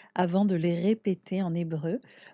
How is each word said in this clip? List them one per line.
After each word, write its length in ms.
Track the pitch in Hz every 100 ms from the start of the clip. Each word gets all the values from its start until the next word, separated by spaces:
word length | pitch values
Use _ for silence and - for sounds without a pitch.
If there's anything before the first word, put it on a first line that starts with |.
| -
avant 320 | - 180 185 202
de 100 | 175
les 240 | 175 170
répéter 600 | 190 220 208 180 - 185
en 140 | 185 165
hébreu. 440 | 165 160 165 233 - - -